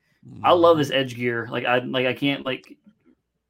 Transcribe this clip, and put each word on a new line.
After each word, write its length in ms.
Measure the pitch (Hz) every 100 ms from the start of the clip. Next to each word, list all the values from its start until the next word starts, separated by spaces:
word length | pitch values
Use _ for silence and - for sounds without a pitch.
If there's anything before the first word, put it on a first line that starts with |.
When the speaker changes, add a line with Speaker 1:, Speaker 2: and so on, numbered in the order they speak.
| _ _ 123 120
Speaker 1:
I 100 | 127
love 220 | 175 170
Speaker 2:
Mm-hmm. 40 | 160
Speaker 1:
this 100 | 139
Edge 240 | 135 127
gear. 320 | 120 123 117 110
Like, 160 | 120
I, 140 | 120 123
like, 280 | 131 131 127
I 60 |
can't, 300 | 123 143 139
like, 320 | 131 127 - - _ _ _ _ _ _